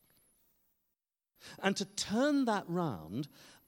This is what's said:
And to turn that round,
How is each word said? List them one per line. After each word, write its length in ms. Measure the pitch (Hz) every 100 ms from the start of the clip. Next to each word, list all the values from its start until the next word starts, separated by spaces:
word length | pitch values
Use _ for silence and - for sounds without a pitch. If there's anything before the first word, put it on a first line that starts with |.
| _ _ _ _ _ _ _ _ _ _ _ _ _ _ - -
And 140 | 190 202
to 80 |
turn 600 | 196 - - 214 285 285
that 200 | 247 208 -
round, 600 | 170 165 95 78 104 156 - - -